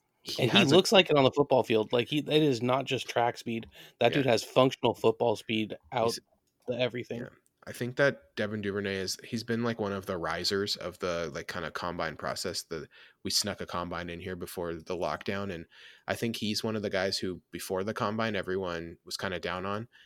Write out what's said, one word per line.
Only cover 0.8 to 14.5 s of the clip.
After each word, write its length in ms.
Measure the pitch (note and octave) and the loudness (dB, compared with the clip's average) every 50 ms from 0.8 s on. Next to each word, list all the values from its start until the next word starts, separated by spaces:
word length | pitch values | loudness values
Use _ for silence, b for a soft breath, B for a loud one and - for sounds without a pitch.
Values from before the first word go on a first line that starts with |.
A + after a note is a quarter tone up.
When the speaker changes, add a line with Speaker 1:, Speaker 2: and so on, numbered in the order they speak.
| F#3 - A3+ | 6 6 6
Speaker 2:
like 160 | F#3+ F3+ - | 6 6 6
it 80 | D3+ | 6
on 60 | C#3+ C3+ | 6 6
the 60 | B2 | 6
football 320 | - C#3+ D3 - C#3 B2 G#2+ | 6 4 2 4 4 4 4
field. 280 | - A2 G#2+ G#2+ G#2 | 4 2 2 2 2
Like, 160 | B2+ A#2+ A#2 | 0 0 0
he, 120 | - D3 D3+ | 0 -2 -2
it 100 | C#3+ C#3+ | 0 2
is 320 | D3 D#3 D#3 D3 B2+ A2 | 4 4 4 4 2 2
not 240 | B2 B2 B2+ C#3 B2+ | 2 2 2 2 0
just 240 | - C3+ A#2 - - | -2 -4 -4 -4 -2
track 280 | - B2 A#2 A#2+ - | 0 2 2 2 0
speed. 300 | - - A#2+ A2+ A2+ G#2+ - B B B B B B | -4 -6 -6 -6 -6 -8 -10 B B B B B B
That 120 | A#2+ A#2+ | 4 4
Speaker 1:
Yeah. 80 | C3 D3+ | 4 4
Speaker 2:
dude 80 | C3 | 4
has 160 | C3 A2+ G#2 - | 4 4 2 2
functional 500 | - - C3+ C3 C3 - - - A#2 G#2 | 2 6 6 6 6 4 2 0 0 2
football 420 | - - A2+ A2 - A#2+ A#2 G#2 | 4 4 4 4 4 2 0 0
speed 400 | - - - A2 A2 G#2+ G2 - - _ - | -2 -4 -4 -2 -2 -2 -4 -6 -12 _ -6
out 140 | - B2 A2+ | -2 0 0
Speaker 1:
He's 140 | A#2 A2 - - _ _ _ _ _ _ _ - - | 0 0 -2 -8 _ _ _ _ _ _ _ -8 -6
Speaker 2:
to 100 | B2 A#2 | -2 0
everything. 440 | B2+ A#2+ A2+ B2 G#2 - B2 A#2 A#2+ | -2 -2 -2 -4 -8 -6 -8 -8 -8
Speaker 1:
Yeah. 60 | - - _ _ _ _ _ - | -12 -14 _ _ _ _ _ -16
I 80 | - A2+ | -12 -8
think 240 | - B2 A#2+ B2 | -6 -6 -2 2
that 360 | - C#3+ C#3 C3 - _ _ - | 2 4 4 2 0 _ _ -6
Devin 240 | - G#2+ G2+ A2 G#2+ | -4 -4 -2 -2 -4
Duvernay 340 | G2+ G2+ F#2+ G#2 G2+ G2 G2 | -2 -2 -2 -2 -2 -2 -2
is, 220 | F#2+ F#2+ F#2+ - - - | -2 -2 -4 -6 -6 -6
he's 180 | - A#2+ A2+ A2+ | -6 -6 -6 -2
been, 180 | - A2+ A2+ | -2 -2 0
like, 160 | A#2+ A#2+ A2+ | 0 -2 -2
one 140 | - G#2+ G2 | -2 -2 -2
of 140 | G2 G2 F#2 | -4 -4 -4
the 120 | - F#2+ | -4 -4
risers 600 | E2+ E2 D#2+ E2 F2 F2 G2 G#2 G2 G2+ G2+ - | -4 -2 -2 -2 -2 -2 0 0 0 0 -2 -4
of 200 | - - F2+ F2 - | -4 -6 -10 -8 -4
the, 300 | F#2+ F2+ E2+ E2+ E2+ D2+ C#2 | -4 -2 -2 -2 -4 -4 -6
like, 160 | D#2+ D2+ - | -8 -10 -8
kinda 200 | - F#2+ E2 D2+ | -8 -8 -6 -6
combine 460 | - - F2+ F2 F2 F2 E2+ D#2+ D2+ | -6 -6 -4 -4 -2 -2 -4 -4 -4
process. 480 | - - C#2 B1 - - F#2 E2+ - - | -6 -6 -6 -4 -4 -6 -6 -6 -6 -8
The, 240 | - D#2+ D#2 C#2 - b b b b b b b | -8 -8 -10 -10 -12 b b b b b b b
we 40 | F#2+ | -2
snuck 300 | - - - G2+ F#2 - | 0 0 0 -2 -4 -6
a 60 | F2+ | -8
combine 440 | - - F2 F2 F2 E2+ E2 F2 F2 | -6 -4 -4 -4 -4 -4 -6 -6 -8
in 120 | E2+ F2 | -8 -8
here 160 | F#2 F#2+ F#2 | -8 -8 -8
before 360 | F2 F2 - | -8 -8 -8